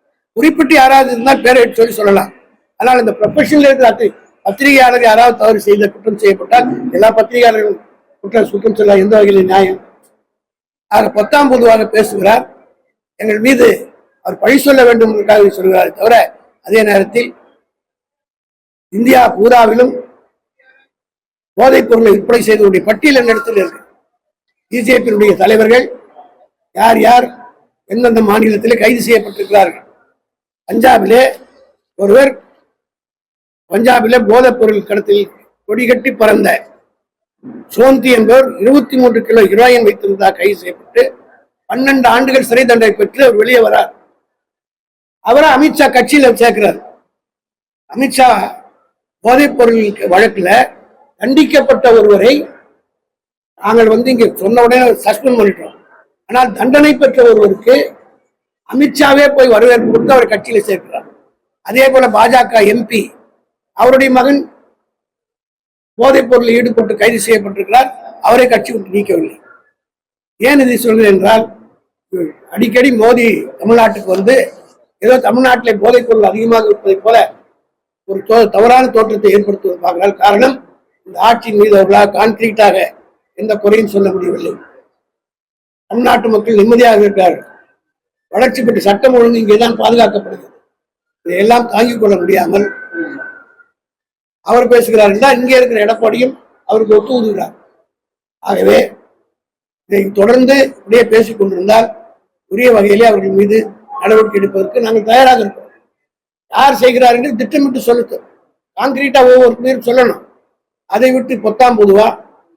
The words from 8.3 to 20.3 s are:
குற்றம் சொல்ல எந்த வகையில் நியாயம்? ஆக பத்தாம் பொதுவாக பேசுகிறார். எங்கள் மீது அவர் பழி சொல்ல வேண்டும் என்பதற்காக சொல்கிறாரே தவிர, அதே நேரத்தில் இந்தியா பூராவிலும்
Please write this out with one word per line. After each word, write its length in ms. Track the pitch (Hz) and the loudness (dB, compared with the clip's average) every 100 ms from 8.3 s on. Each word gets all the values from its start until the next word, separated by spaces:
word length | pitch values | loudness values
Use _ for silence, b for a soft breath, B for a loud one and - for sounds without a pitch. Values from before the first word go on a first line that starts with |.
| 226 202 | -4 -2
குற்றம் 260 | 202 220 208 | -4 -4 -2
சொல்ல 180 | 208 196 | 0 2
எந்த 100 | 196 214 | 2 2
வகையில் 320 | 202 196 185 | 4 2 2
நியாயம்? 280 | 190 190 190 _ _ _ _ _ _ _ _ _ _ - | 0 0 -4 _ _ _ _ _ _ _ _ _ _ -4
ஆக 180 | - 214 214 | -2 -2 -2
பத்தாம் 340 | 202 294 285 | -2 0 2
பொதுவாக 320 | 247 233 220 214 214 | 2 2 2 0 -2
பேசுகிறார். 480 | 214 196 190 240 - _ _ _ _ _ _ - | -2 -2 0 0 -2 _ _ _ _ _ _ -10
எங்கள் 220 | 214 214 233 | -6 -2 0
மீது 220 | 254 466 - - _ _ _ - | 2 2 0 -6 _ _ _ -12
அவர் 160 | 180 | -6
பழி 160 | 208 277 | -2 0
சொல்ல 220 | 285 269 240 | 0 2 2
வேண்டும் 240 | 233 226 | 2 0
என்பதற்காக 420 | 208 202 208 196 185 | -2 0 2 2 2
சொல்கிறாரே 340 | 190 185 180 - | -2 0 -2 -2
தவிர, 180 | 214 233 170 - _ _ - | 2 2 0 -8 _ _ -4
அதே 140 | 220 | -2
நேரத்தில் 460 | 214 196 196 240 247 - _ _ _ _ _ _ _ _ _ _ _ _ _ _ _ | 0 0 -2 -6 -6 -12 _ _ _ _ _ _ _ _ _ _ _ _ _ _ _
இந்தியா 280 | 196 240 254 233 185 | -4 0 2 2 2
பூராவிலும் 580 | 226 247 220 226 151 - - _ _ | 2 4 2 2 -2 -2 -16 _ _